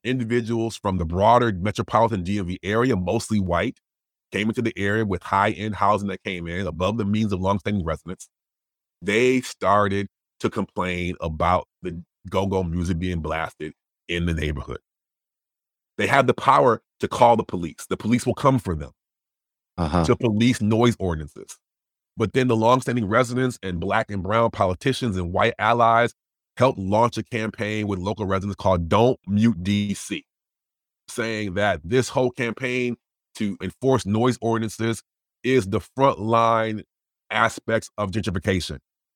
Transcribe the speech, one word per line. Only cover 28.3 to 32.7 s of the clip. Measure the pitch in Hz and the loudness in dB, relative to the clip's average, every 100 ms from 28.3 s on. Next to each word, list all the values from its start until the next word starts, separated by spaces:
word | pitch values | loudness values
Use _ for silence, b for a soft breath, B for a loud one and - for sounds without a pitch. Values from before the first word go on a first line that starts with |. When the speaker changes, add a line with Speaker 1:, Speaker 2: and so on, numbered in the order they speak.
| 95 98 98 | -2 -2 -2
Speaker 1:
called | 98 90 82 | 2 2 4
Don't | 104 120 - - | 4 4 2 -2
Mute | 104 117 85 | 2 2 2
D | 92 104 104 | 0 0 -2
C, | 101 - 85 - _ _ _ _ _ _ _ - | -6 -8 -10 -10 _ _ _ _ _ _ _ -12
saying | - 113 110 104 | -6 -4 -4 -4
that | 90 101 85 | 0 0 0
this | 78 127 - | 0 0 0
whole | 135 127 | 0 -2
campaign | - 117 107 127 | -2 -6 -4 -4